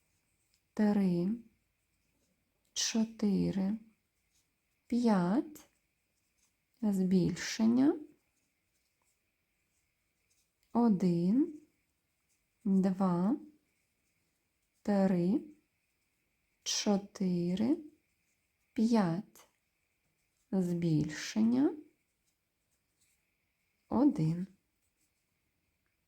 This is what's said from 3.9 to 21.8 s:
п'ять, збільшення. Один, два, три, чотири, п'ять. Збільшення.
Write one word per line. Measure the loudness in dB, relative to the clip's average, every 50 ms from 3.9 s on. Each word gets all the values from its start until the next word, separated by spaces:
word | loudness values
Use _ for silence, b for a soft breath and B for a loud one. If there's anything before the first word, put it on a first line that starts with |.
| _ _ _ _ _ _ _ _ _ _ _ _ _ _ _ _ _ _ _ -4
п'ять, | -2 0 2 4 4 4 2 2 0 0 -2 -4 -8 -20 -20 _ _ _ _ _ _ _ _ _ _ _ _ _ _ _ _ _ _ _ _ _ _ _
збільшення. | -4 -2 -2 0 0 2 2 2 2 0 -2 -4 -8 -8 -4 -2 0 2 2 4 2 2 0 -2 -6 -16 _ _ _ _ _ _ _ _ _ _ _ _ _ _ _ _ _ _ _ _ _ _ _ _ _ _ _ _ _ _ _ _ _ _ _ _ _ _ _ _ _ _ _ _ _ _ _ _ _ _ _ _ -2
Один, | 2 2 4 4 2 2 2 2 2 2 2 2 2 0 0 -4 -10 -20 _ _ _ _ _ _ _ _ _ _ _ _ _ _ _ _ _ _ _ -4
два, | 0 0 2 2 2 0 0 0 0 0 0 0 0 -2 -2 -6 -12 -20 _ _ _ _ _ _ _ _ _ _ _ _ _ _ _ _ _ _ _ _ _ _ _ _ _
три, | -4 -2 0 2 2 2 2 2 2 0 0 -2 -4 -8 -16 _ _ _ _ _ _ _ _ _ _ _ _ _ _ _ _ _ _ _ _ _ _
чотири, | -8 -6 -4 0 0 0 0 -2 -6 -8 -6 -4 -2 -2 -2 -2 -2 -2 -2 0 -2 -2 -2 -6 -10 -20 _ _ _ _ _ _ _ _ _ _ _ _ _ _ _ _
п'ять. | -2 0 2 2 2 2 0 -2 -4 -8 -12 _ -20 -20 _ _ _ _ _ _ _ _ _ _ _ _ _ _ _ _ _ _ _ _ _
Збільшення. | -4 -4 -2 -2 -2 -2 0 0 0 0 0 -2 -6 -10 -12 -8 -4 -2 0 2 2 2 2 0 -2 -4